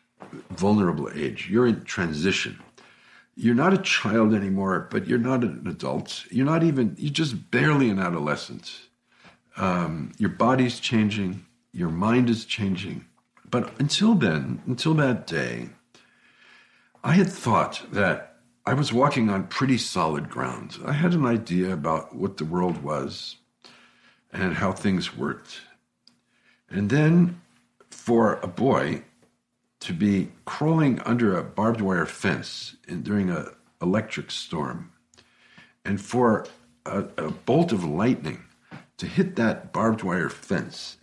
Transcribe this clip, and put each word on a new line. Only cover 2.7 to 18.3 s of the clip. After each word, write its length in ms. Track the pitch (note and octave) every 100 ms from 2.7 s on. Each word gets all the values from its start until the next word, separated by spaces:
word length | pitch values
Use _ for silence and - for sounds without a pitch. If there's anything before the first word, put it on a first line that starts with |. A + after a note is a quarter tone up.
| - - _ _ - _
You're 220 | - A2+ A#2+
not 180 | F3
a 40 | F#3+
child 540 | - - G#2 A2+ G#2+
anymore, 520 | G#2+ G2 F#2+ F#2+ F2+ F2
but 200 | A2 -
you're 100 | A#2+
not 240 | A#2+ C3
an 240 | A2 B1 D#2
adult. 580 | - C2+ C2+ - - -
You're 160 | A#2+ C#3
not 160 | E3
even, 320 | E3 C3+ A2+ -
you're 160 | D3
just 380 | D3 D#3 A2+ -
barely 400 | B2 D3 D3 B2
an 80 | F#2+
adolescent. 840 | F2+ E2+ D2 C#2+ - G#1+ - - - _ _ _ - _ _ -
Um, 540 | F#2+ F2+ E2 D#2+ C2+ -
your 100 | G#2
body's 500 | - A2+ C3 B2 -
changing, 680 | - A2+ G#2+ G#2 F#2+ G2+ - _ _
your 160 | - E2+
mind 400 | E2+ G#2 B2 A#2+
is 160 | A2+
changing. 640 | - - G2 F#2 G2 - - _ _ _ -
But 220 | B2 - -
until 340 | C#3+ - G#3+
then, 460 | G3+ G#2 D#2 C2 A#1+ -
until 260 | B2 D#3
that 320 | D#3 C3+ G#2+ -
day, 440 | D#2+ B1 A#1 A#1+ - _ _ _ _ _ _ _ - _ _ _ _
I 100 | A#2+
had 200 | F3 F#3+
thought 500 | - - F#2+ C#2+ - -
that 460 | G2+ F#2+ D2 -